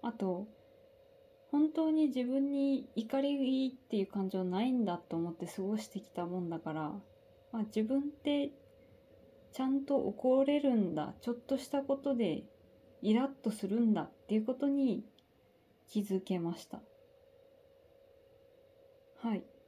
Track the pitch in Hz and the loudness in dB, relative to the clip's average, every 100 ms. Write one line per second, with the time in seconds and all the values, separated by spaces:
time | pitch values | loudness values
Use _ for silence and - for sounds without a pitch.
0 | 233 233 196 180 208 - - - - - | -6 -4 -2 -2 -6 -14 -20 -20 -20 -20
1 | - - - - - 285 302 311 320 311 | -20 -20 -20 -20 -2 4 4 4 2 4
2 | 302 254 247 269 277 277 277 269 - - | 4 2 0 0 0 2 2 0 -2 -8
3 | 226 269 277 285 269 262 262 262 _ 214 | -2 0 0 2 2 2 0 -4 _ -2
4 | 190 202 190 190 185 180 247 254 208 175 | 0 -2 -2 0 0 0 2 2 0 -2
5 | - 165 170 165 170 - 190 214 214 196 | -4 -4 -4 -6 -10 -6 -4 -4 -4 -12
6 | 196 - 175 180 170 165 165 156 151 202 | -10 -8 -6 -4 -4 -6 -6 -6 -6 -8
7 | - - - - - 233 214 220 220 277 | -14 -20 -20 -20 -10 -6 -4 -2 0 0
8 | 285 294 294 285 285 - - - - - | -2 -4 -2 0 0 -6 -20 -20 -20 -20
9 | - - - - - - 262 277 269 277 | -20 -20 -20 -20 -20 -4 0 0 2 0
10 | - 208 254 262 269 294 277 240 185 151 | 0 0 4 4 4 4 4 4 2 0
11 | 151 - - 240 - 269 - 285 277 277 | -4 -6 -6 -6 -2 -4 -2 -4 0 -2
12 | 285 254 208 151 - - - - - - | 0 0 0 0 -6 -20 -20 -20 -20 -6
13 | 208 220 269 269 226 - 196 220 233 196 | 2 2 2 -2 -6 -4 -2 2 4 2
14 | 156 - - 214 220 254 285 277 269 208 | 0 -10 -2 -2 0 0 0 2 2 0
15 | - _ _ _ _ _ _ _ _ 214 | -6 _ _ _ _ _ _ _ _ -4
16 | 202 190 185 185 170 170 - - - - | 0 -2 0 -2 -2 -4 -10 -18 -18 -20
17 | - - - - - - - - _ - | -20 -20 -20 -20 -20 -20 -20 -20 _ -20
18 | - - - - - - - - - - | -20 -20 -20 -20 -20 -20 -20 -20 -20 -20
19 | _ - 233 214 - - | _ -12 -6 -6 -8 -20